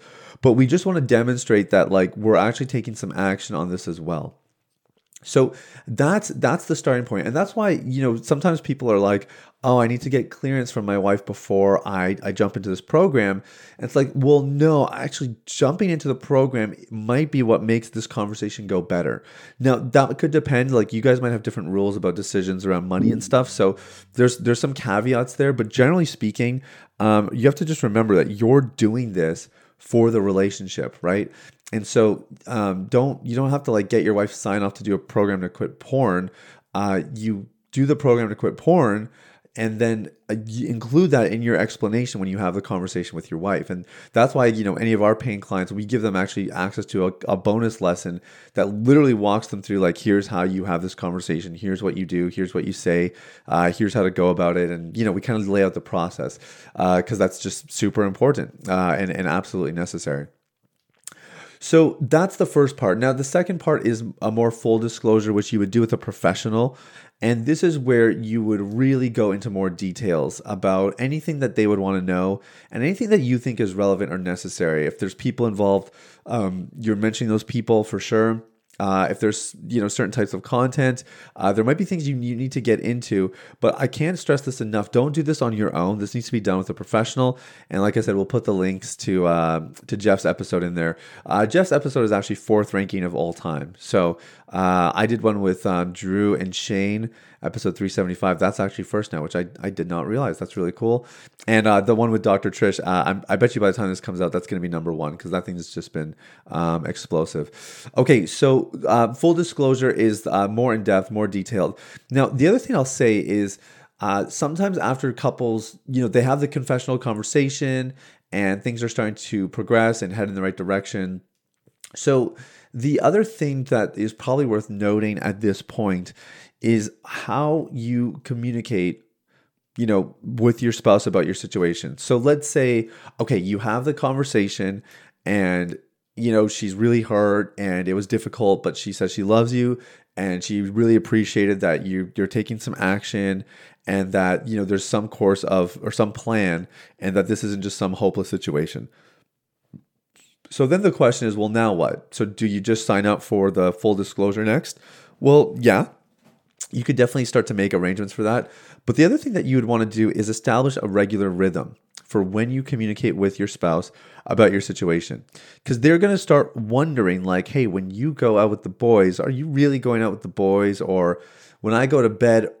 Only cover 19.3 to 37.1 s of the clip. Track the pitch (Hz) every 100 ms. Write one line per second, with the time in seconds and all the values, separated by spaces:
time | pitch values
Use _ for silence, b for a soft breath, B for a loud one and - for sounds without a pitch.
19.3 | B B B 127 123 127 139 135 127 160
20.3 | 151 143 127 131 123 101 113 131 123 123
21.3 | 117 104 107 85 98 101 101 90 85 -
22.3 | 101 92 92 95 90 92 92 107 113 -
23.3 | 127 127 - 95 95 B B B - 123
24.3 | 123 117 120 143 135 113 101 120 123 127
25.3 | - 139 131 107 127 127 180 156 - 107
26.3 | - 120 127 B B B - 107 107 101
27.3 | 123 127 139 160 156 120 107 110 95 78
28.3 | 101 113 139 135 - 107 117 120 92 80
29.3 | 82 - b b b - 117 117 113 101
30.3 | 95 98 - 95 - 65 - 85 98 -
31.3 | B B B - 110 101 123 110 98 -
32.3 | - - 120 101 92 98 123 139 135 120
33.3 | 117 135 143 139 110 95 113 87 101 104
34.3 | - 107 101 101 - 107 95 - 113 101
35.3 | 95 92 - - - - 135 120 90 92
36.3 | B B B B - 101 190 -